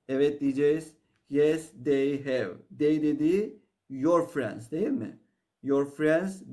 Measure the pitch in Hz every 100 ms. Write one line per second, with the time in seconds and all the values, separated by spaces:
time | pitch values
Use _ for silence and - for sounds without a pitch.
0 | - 135 147 143 139 131 143 156 156 _
1 | _ _ _ 139 151 156 - - 131 139
2 | 139 139 139 127 98 - - 123 147 156
3 | 151 147 156 190 220 - _ _ _ 135
4 | 151 170 165 147 110 104 117 156 226 269
5 | - - _ _ _ _ 135 139 139 -
6 | 151 160 190 190 -